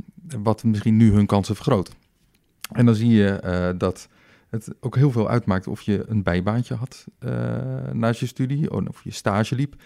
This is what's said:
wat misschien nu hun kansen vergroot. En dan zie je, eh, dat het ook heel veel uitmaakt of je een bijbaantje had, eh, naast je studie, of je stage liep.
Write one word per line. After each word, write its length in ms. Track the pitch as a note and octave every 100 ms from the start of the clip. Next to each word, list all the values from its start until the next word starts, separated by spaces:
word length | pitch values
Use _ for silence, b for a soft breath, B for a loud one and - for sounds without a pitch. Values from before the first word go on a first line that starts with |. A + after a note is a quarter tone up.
| - - - A#2
wat 220 | G#2+ G#2+
misschien 320 | A#2 G#2 A2+ A2
nu 160 | A2+
hun 140 | G#2 G2+
kansen 280 | G2+ F#2+
vergroot. 420 | G#2 - A2 F2 - _ _ _ _ _ _ -
En 140 | - A#2+
dan 80 |
zie 160 | G#2+ A#2+
je, 180 | A2 G2
eh, 400 | G2 F#2 F2+ F2+ F2+
dat 300 | F#2 - - b b b b
het 260 | A2 - -
ook 160 | B2 B2+
heel 140 | C#3+
veel 180 | A#2 G#2
uitmaakt 380 | A#2+ G#2 F#2 -
of 140 | -
je 240 | - G2 -
een 140 | G#2+
bijbaantje 520 | F#2 F2 F#2+ A#2 B2
had, 320 | A#2+ B2+ - - _
eh, 120 | B2 A#2+ A#2+ A#2 B2+ C3 C3
naast 280 | B2+ A2+ A#2
je 60 | B2
studie, 640 | - B2+ C#3+ D#3 G2 E2+
of 160 | -
je 80 | -
stage 420 | - - G2+ A2+
liep. 200 | B2 C#3+ -